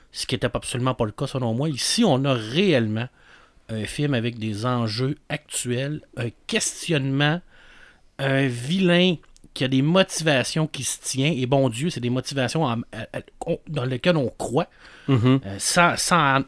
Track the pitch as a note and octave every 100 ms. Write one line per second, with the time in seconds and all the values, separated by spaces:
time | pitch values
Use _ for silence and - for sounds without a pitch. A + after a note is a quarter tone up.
0 | _ - - A#2 B2 A#2 - B2 B2+ B2+
1 | A2 - C#3 C3+ B2 A2+ D#3 B2+ - -
2 | A3+ C3 C#3 B2+ A2 C#3 G3+ C#3+ A2+ G#2+
3 | B2 - - - _ _ - A2 G#2 -
4 | D3 C3 A#2 A#2 A2 G2+ A#2+ B2 A#2 G#2+
5 | C3 D3 - D3 - - B2 A#2+ C#3 D3+
6 | - - A#2+ - - A3+ - - - D#3
7 | C3+ C3+ D3 E3 - - - - - _
8 | _ - C3+ C3+ C3+ A#2+ B2 F#3 F#3 F3
9 | F3+ E3 - - - - C3 C3+ C#3+ F#3
10 | F#3+ - D#3+ C3+ B2 D#3+ D#3+ - B2+ -
11 | - B2+ C#3 D3 B2+ C#3 C3+ A2+ D#3+ -
12 | A#2+ B2+ - C#3 B2 D#3+ D3+ A2+ - -
13 | A2+ - - - - E3 - D3 B2 B2+
14 | F3 E3 A#2+ - - A#2+ F3+ _ - -
15 | - C3+ B2 C3+ G2+ G2 - - F3 A2+
16 | - F3 C#3+ C3+